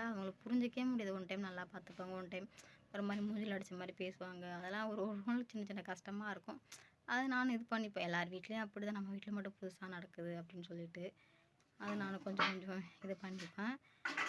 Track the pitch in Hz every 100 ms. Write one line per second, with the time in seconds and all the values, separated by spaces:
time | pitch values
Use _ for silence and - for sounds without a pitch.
0 | 226 208 190 190 220 247 240 247 254 247
1 | 196 190 180 190 190 180 180 190 165 185
2 | 185 185 180 185 196 - - - - 202
3 | 202 202 208 214 214 196 196 180 180 180
4 | 185 190 185 180 180 175 180 208 220 214
5 | 202 202 202 240 240 220 202 196 180 185
6 | - 202 214 180 - 240 - - - -
7 | - 247 269 247 254 233 233 226 214 196
8 | 175 170 175 185 175 220 214 208 208 208
9 | 196 196 208 202 196 196 190 180 190 180
10 | 180 - 170 170 170 180 175 170 170 175
11 | 175 - - - - _ _ - 202 208
12 | 196 190 196 196 - 190 190 185 170 -
13 | 190 185 190 185 170 - 214 269 - -
14 | - -